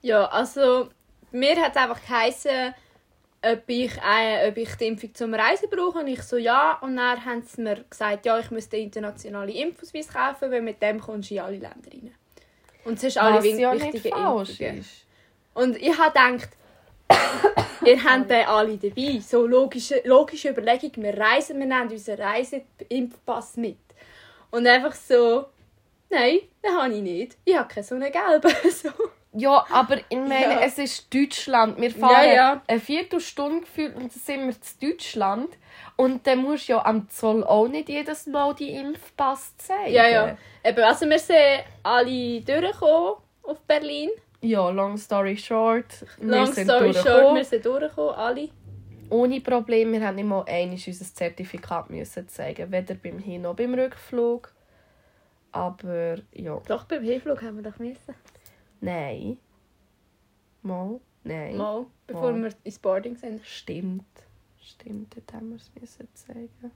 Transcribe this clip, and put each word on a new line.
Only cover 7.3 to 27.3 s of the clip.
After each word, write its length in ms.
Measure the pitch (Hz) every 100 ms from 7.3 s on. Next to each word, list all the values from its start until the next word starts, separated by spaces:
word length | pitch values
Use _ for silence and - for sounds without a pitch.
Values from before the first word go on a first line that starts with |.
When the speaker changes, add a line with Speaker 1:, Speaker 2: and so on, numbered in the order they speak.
| 240
Speaker 1:
sie 180 | 240 -
mir 220 | 220 202 -
gesagt, 360 | - 208 208 233
ja, 140 | 226
ich 100 | 233
müsste 280 | 226 214 214
den 80 | 208
internationalen 640 | 220 208 208 220 202 202
Impfausweis 540 | 233 311 339 330 311 311
kaufen, 420 | 262 262 277 269
weil 120 | 247
mit 200 | 226 214
dem 200 | 208 214
kommst 280 | - 214 196
du 60 | 202
in 60 |
alle 160 | 190 196
Länder 340 | - - -
rein. 240 | - 226 _ _ _ _ _ _ _ 226
Und 140 | 226
sonst 160 | 262 -
alle 200 | 220 214
Speaker 2:
Was 40 |
Speaker 1:
win-, 160 | 214 220
Speaker 2:
ja 140 | 247
nicht 200 | 254 196 214
Speaker 1:
wichtigen 200 | - -
Speaker 2:
falsch 360 | 381 233 196 -
Speaker 1:
Impfungen. 180 | 120 -
Speaker 2:
ist. 260 | - - _ _ _ _ _ -
Speaker 1:
Und 200 | 254 226
ich 200 | 285 320
habe 140 | 311
gedacht, 360 | 294 254 247 - _ _ _ _ _ _
<coughs> 760 | - - 262 403 - - - -
ihr 180 | 254
habt 260 | 262 262 254
den 160 | 240 -
alle 300 | 214 214 214
dabei. 420 | 202 196 277 254
So 260 | - 240 233
logische, 560 | 254 262 254 - 269 247
logische 440 | 262 302 311 285
Überlegung, 420 | 254 214 254 311 -
wir 200 | 208 202
reisen, 420 | 214 254 285 277
wir 60 | 269
nehmen 240 | 262 233
unseren 280 | 220 208 208
Reiseimpfpass 1400 | 202 220 254 277 - _ - 254 247 - - 240 - -
mit. 200 | 226 - _ _ - - - _ _
Und 140 | 233 240
einfach 260 | 247 277
so, 520 | - - 247 233 240 277 _ _ _ _ _ _
"Nein, 300 | 320 247 349 - _
den 80 | 415 359
habe 160 | 262
ich 80 | 214
nicht. 360 | 196 175 247